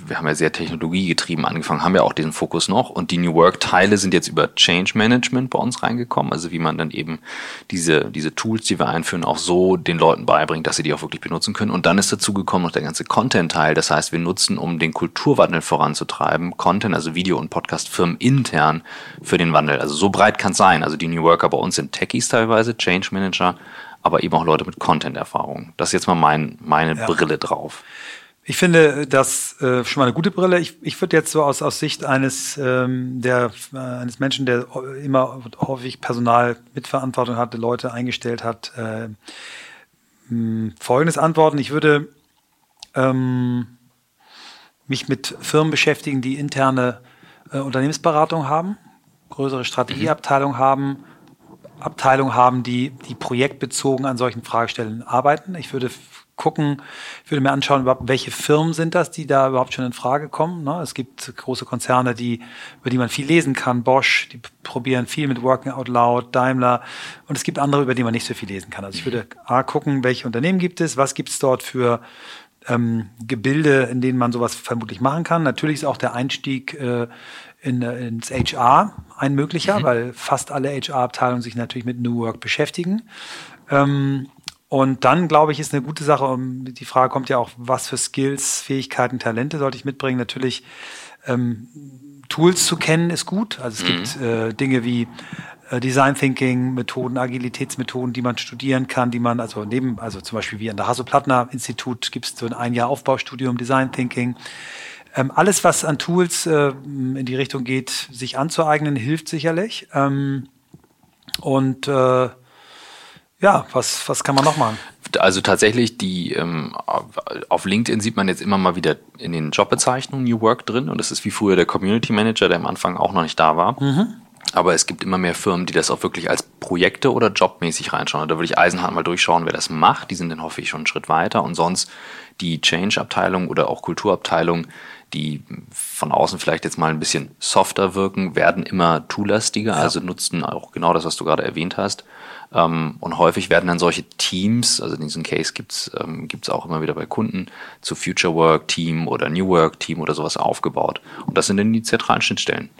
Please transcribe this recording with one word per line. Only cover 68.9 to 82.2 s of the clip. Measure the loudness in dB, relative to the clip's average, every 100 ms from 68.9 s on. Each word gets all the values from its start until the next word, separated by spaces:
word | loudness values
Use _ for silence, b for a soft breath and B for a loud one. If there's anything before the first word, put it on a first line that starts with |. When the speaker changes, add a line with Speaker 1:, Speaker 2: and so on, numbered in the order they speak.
| -8
Speaker 2:
ich |
würde | -6 -6 -6
Speaker 1:
Mhm. | -14 0
Speaker 2:
A, | 0
gucken, | 2 -2 0 0
welche | 0 0 -4
Unternehmen | -2 0 0
gibt | 0 -2
es, | -2 0
was | 0
gibt's | -2 -8 0
dort | 2 2
für, | -2 0 2 0 B B B B B _ -2
ähm, | 0 0 -2 -4 -12 -8
Gebilde, | -2 0 2 4 4 4
in | 0
denen | 0 2
man | 2
sowas | 2 -2
vermutlich | -2 -6 -6 -6 -2
machen | -2 0
kann. | 0 0
Natürlich | 2 0 -2 -2
ist |
auch | -2 -2
der | -2
Einstieg, | -2 -4 -4 -4 -6 -6
äh, | -6 -4 -2 -4 B B B B _
in, | -4 -2
äh, | -2 -4 -6
ins | -8 -4
H | -2 -2 2
R | 6 6 4 -2 -16 -2
ein | 0 2
möglicher, | 0 0 0 2
Speaker 1:
Mhm. |
Speaker 2:
weil | 2 2 -2
fast | -6 -2 -2 -2
alle | -4 -4
H-R-Abteilungen | -4 -4 0 -2 2 0 0
sich | -4
natürlich | -6 -6 -6
mit | -6 -4
New | -2 -2